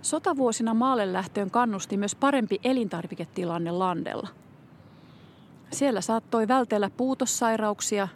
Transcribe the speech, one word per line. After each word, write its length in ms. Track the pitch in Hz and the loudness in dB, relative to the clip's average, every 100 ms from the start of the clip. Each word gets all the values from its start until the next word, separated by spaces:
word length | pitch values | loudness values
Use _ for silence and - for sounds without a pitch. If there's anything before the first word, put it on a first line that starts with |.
| - | -2
Sotavuosina 640 | 302 370 285 254 220 226 | -2 0 2 2 2 0
maalle 380 | 226 254 254 196 | 2 2 2 0
lähtöön 380 | 185 190 - 196 | -2 -2 -4 0
kannusti 460 | 233 240 196 - 196 | 2 2 0 -4 -2
myös 180 | 202 | -2
parempi 460 | - 269 277 220 190 | 2 2 2 0 0
elintarviketilanne 1040 | - 262 208 170 170 185 175 - 175 170 175 | 0 0 0 -4 -8 -10 -10 -6 -4 -2 -2
landella. 580 | 175 185 170 170 - 202 - - - - - - - - - - - - - - | 0 0 -2 -4 -6 -8 -12 -20 -20 -20 -20 -20 -20 -20 -20 -20 -20 -20 -20 -14
Siellä 300 | - 277 214 | -2 0 0
saattoi 480 | - 226 - 233 220 | 0 -2 0 0 4
vältellä 420 | 262 240 208 196 | 2 2 0 0
puutossairauksia 1160 | - 254 262 247 - 233 220 214 208 - 208 196 | -2 -2 0 -2 0 0 2 0 -2 -2 -2 -2